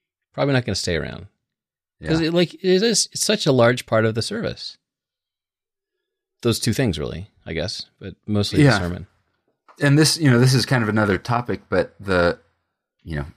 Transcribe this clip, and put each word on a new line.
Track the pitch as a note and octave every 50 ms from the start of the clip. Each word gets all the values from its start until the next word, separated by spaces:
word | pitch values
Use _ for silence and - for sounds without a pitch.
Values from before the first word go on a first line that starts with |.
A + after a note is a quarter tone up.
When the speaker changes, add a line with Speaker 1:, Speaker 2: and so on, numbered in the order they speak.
| _ _ _ _ _ _ -
Speaker 1:
probably | C#3 C#3 C#3+ C3+
not | B2+ A#2+
gonna | A2+ F#2+
stay | - - F#2 E2+
around. | D2+ C2+ B1+ - - F#2+ - _ _ _ _ _ _ _ _ _ _ _ _ _ - D#3
'Cause | D#3 D#3 E3
Speaker 2:
Yeah. | D#3+ D#3
Speaker 1:
it, | E3+
like, | F3 F3 - -
it | - -
is, | F#3 F#3 F#3 A3 A#3+ G3+ - - - -
it's | - -
such | - A3 G3+ -
a | D#3 C3+
large | B2 A#2 A#2+ B2+ B2 -
part | - A#2 A2 A2
of | A2 A2
the | A#2 -
service. | - G3+ A#3 G3 - A#2+ - - - - _ _ _ _ _ _ _ _ _ _ _ _ _ _ _ _ _ _ _ _ _ _ _ _ _ _ _ _ _ _ _ _ _ -
Those | A#2 A2+ -
two | - A#2+ G2+
things, | - C3+ A2 D#2+ D#2
really, | C#2+ A#1 D2+ D#2+ G2+ - _ _ -
I | E2+ E2
guess, | D#2+ D#2+ - - - - _ _ -
but | - F#2+ E2 _ _
mostly | - G#2 G#2 G2+ - - - D3
Speaker 2:
Yeah. | C#3 A2 G2
Speaker 1:
the | F2+
sermon. | F2 F2 F2 F#2 - _ _ _ _ _ _ _ _ _ _ _ _ - - D3
Speaker 2:
And | C#3+ C#3 D#3
this, | D#3+ - - -
you | D#3 C3+
know, | A#2+ A#2+
this | B2+ C3 C3
is | B2 G2+
kind | - C#3 B2 A2
of | G#2
another | G#2 A2 G#2+ G2+ F#2+ F2+
topic, | - - A#2+ A#2+ A#2 - F#2+ - _ -
but | G2+ F2+ E2 - _ -
the, | G2 G2 F#2 F2 F2 F2 - - _ _ _ _ _ _ _ _ _ _ _ _ -
you | E2+ D#2
know, | D2 D2 E2 -